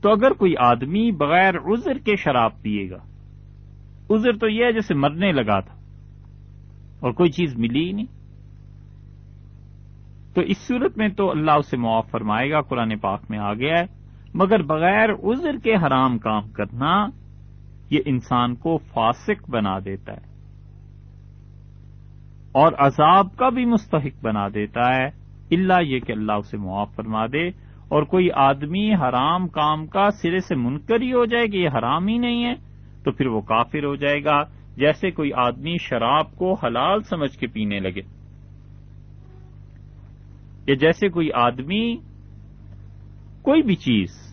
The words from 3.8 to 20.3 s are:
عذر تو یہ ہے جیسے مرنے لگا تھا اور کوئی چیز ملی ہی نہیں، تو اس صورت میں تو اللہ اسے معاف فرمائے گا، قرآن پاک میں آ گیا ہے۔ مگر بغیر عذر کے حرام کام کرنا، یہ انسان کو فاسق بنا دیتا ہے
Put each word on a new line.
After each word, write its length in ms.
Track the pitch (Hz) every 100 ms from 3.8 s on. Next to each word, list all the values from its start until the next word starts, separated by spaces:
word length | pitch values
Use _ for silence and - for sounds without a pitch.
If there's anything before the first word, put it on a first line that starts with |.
| - - -
عذر 260 | 214 240 214
تو 100 | 226
یہ 160 | 220
ہے 80 | 240
جیسے 220 | 226 208
مرنے 380 | 151 143 156 196
لگا 260 | 147 107 101
تھا 140 | 98 - - - - - - - - - - - - -
اور 120 | 131
کوئی 180 | 117 175
چیز 260 | 139 170 120
ملی 240 | 117 127 170
ہی 60 |
نہیں، 140 | 202 220 - - - - - - - 50 50 50 50 50 50 50 50 - - - - - - -
تو 60 | -
اس 180 | 175 196
صورت 400 | - 240 262 -
میں 100 | 214
تو 220 | 185 196
اللہ 200 | 151 156
اسے 260 | 147 143 135
معاف 340 | 117 113 110
فرمائے 400 | 117 107 107 135
گا، 100 | 151
قرآن 360 | - 127 113 107
پاک 220 | 101 101 -
میں 80 | 107
آ 140 | 104
گیا 200 | 107 135 165
ہے۔ 60 | 175 - - - -
مگر 280 | - - 214
بغیر 480 | 147 156 175 202 220
عذر 480 | 196 196 254 339 269
کے 160 | 247
حرام 440 | 214 160 131 131 120
کام 320 | 110 107 107
کرنا، 440 | - 101 117 139 185 208 - - - - - - - -
یہ 100 | 147 -
انسان 480 | 127 - 123 123
کو 240 | 120 160 165 -
فاسق 560 | - 113 123 - 208 -
بنا 280 | 123 104 95
دیتا 280 | 98 98 -
ہے 120 | 101 -